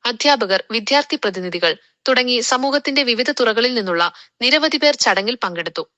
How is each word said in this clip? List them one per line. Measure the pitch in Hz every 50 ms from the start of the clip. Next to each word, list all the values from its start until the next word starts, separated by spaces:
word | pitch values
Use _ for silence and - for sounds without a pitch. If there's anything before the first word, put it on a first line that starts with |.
| _ 233
അധ്യാപകർ, | 240 220 - 285 285 247 220 185 190 185 - _ 220
വിദ്യാർത്ഥി | 226 208 - 269 285 285 - 311 -
പ്രതിനിധികൾ | - 208 180 185 180 180 170 170 175 165 160 - _ _ _ _ _ -
തുടങ്ങി | 262 254 254 247 247 240 240 -
സമൂഹത്തിന്റെ | 262 254 262 277 269 294 - 294 277 277 277 240
വിവിധ | 233 220 247 - 285 -
തുറകളിൽ | 247 226 214 226 240 254 254 233
നിന്നുള്ള | 202 190 175 170 175 175 - - - _ _ _
നിരവധി | 240 247 285 311 302 320 - 285
പേർ | 294 294 294 - -
ചടങ്ങിൽ | 233 190 196 196 220 247 233 -
പങ്കെടുത്തു. | 185 175 170 165 160 - - 156 _ _